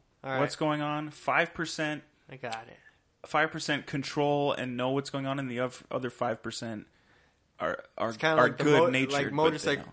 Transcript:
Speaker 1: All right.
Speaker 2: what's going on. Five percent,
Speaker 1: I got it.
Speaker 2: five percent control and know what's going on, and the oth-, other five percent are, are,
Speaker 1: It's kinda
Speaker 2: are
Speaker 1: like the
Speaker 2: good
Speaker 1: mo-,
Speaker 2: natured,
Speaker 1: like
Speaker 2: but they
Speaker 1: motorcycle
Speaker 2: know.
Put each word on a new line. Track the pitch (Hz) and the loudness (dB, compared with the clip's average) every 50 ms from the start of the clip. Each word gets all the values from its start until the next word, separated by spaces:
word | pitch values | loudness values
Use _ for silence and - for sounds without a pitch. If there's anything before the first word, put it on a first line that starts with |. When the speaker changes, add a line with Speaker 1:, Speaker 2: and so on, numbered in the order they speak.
| _ _ _ _ - | _ _ _ _ -8
Speaker 1:
All | 135 | -4
right. | 135 131 | 0 0
Speaker 2:
what's | 139 143 - | 0 0 0
going | - 160 156 151 151 | -2 0 0 0 0
on. | 147 147 147 151 151 151 | -2 -4 -4 -4 -6 -8
Five | - - - - 127 147 170 170 - | -10 -6 -2 2 2 2 2 0 -2
percent, | - 170 156 - - 156 151 151 143 - _ _ _ _ - | -6 -6 -6 -4 -4 -4 -4 -4 -6 -10 _ _ _ _ -20
Speaker 1:
I | 143 131 | -16 -12
got | - 120 113 113 117 120 | -10 -8 -8 -10 -10 -14
it. | - - _ - _ _ _ _ _ _ - | -20 -20 _ -20 _ _ _ _ _ _ -10
Speaker 2:
five | - - 151 156 156 | -2 0 0 0 0
percent | - 160 - - 151 135 - | -2 -4 -2 -2 -2 -2 -2
control | - - 143 131 - - 151 147 143 147 143 143 143 - | -4 -6 -6 -4 -2 0 0 2 2 2 2 2 0 0
and | - 123 127 123 120 | -2 -4 -4 -4 -2
know | 123 127 | -2 0
what's | 135 139 139 - | 0 -2 -2 -4
going | - 139 135 | -6 -6 -4
on, | 135 135 143 | -4 -4 -4
and | 139 127 | -4 -4
the | 120 117 | -4 -2
oth-, | 127 127 - - - _ | -4 -4 -4 -10 -10 _
other | - 131 127 123 | -4 -4 -4 -4
five | - - 123 120 117 113 | -4 -2 -2 -2 -2 -4
percent | - 113 113 - 120 113 113 104 - - _ _ _ _ _ _ _ _ _ _ _ _ _ - | -6 -8 -8 -8 -8 -8 -8 -10 -12 -14 _ _ _ _ _ _ _ _ _ _ _ _ _ -6
are, | - 82 87 - - - _ - | -4 -4 -4 -4 -8 -12 _ -6
are, | 104 113 | -4 -4
Speaker 1:
It's | 113 110 | -2 0
kinda | - 156 160 - | 2 4 6 6
Speaker 2:
are | 127 123 | 6 6
Speaker 1:
like | 139 - | 4 4
the | - | 4
Speaker 2:
good | 147 147 139 170 | 6 8 8 8
Speaker 1:
mo-, | 175 | 6
Speaker 2:
natured, | 131 131 135 131 | 4 2 2 2
Speaker 1:
like | 139 143 139 | 2 0 0
Speaker 2:
but | - | 0
they | 139 | 2
Speaker 1:
motorcycle | 147 156 165 151 151 - 165 143 - - | 2 4 4 2 2 0 0 0 0 -4
Speaker 2:
know. | - | -8